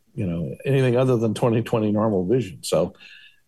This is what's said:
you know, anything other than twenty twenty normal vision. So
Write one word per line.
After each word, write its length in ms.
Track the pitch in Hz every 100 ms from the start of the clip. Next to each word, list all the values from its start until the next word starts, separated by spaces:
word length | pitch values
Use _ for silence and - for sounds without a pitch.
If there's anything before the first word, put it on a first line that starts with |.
| _
you 140 | - 95
know, 280 | 85 71 - -
anything 300 | 135 127 120
other 220 | 131 117
than 160 | 113
twenty 300 | 104 123 113
twenty 280 | 110 117 107
normal 360 | 104 110 95 90
vision. 320 | 127 95 69
So 320 | - 80 90 - - - - _